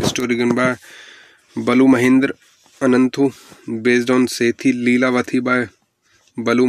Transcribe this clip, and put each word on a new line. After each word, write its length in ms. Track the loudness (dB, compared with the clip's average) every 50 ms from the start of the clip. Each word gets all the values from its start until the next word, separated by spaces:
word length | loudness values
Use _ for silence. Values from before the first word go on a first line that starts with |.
| -6
story 320 | -4 -4 -4 -4 -4 -2
given 180 | -2 -2 -2 0
by 140 | 0 -2 -2 -4 -6 -10 -20 -20 -20 -20 -20 -20 -20 -20 -20 _ _ _ _ -12
Balu 320 | -8 -2 0 2 4 4 4 4
Mahendra 420 | 4 2 2 4 4 2 0 -2 _ _ _ _ _ _ _ _ -4
Ananthu, 460 | -2 0 2 2 2 0 0 0 -2 -2 -2 -6 -20 -20 -20 -20 -12 -10 -8 -4 -2
based 320 | 0 0 0 0 0 0
on 100 | 0 0
Sethi 460 | 0 -2 -2 -2 -2 -2 -2 -2 -2 -2
Leelavati 680 | 0 0 0 0 0 0 0 0 -2 -2 -2 -4 -4 -2 -2
by 80 | -2 -2 -4 -6 -10 _ _ _ _ _ _ _ _ _ _ _ _
Balu 300 | -8 -4 -2 0 2 2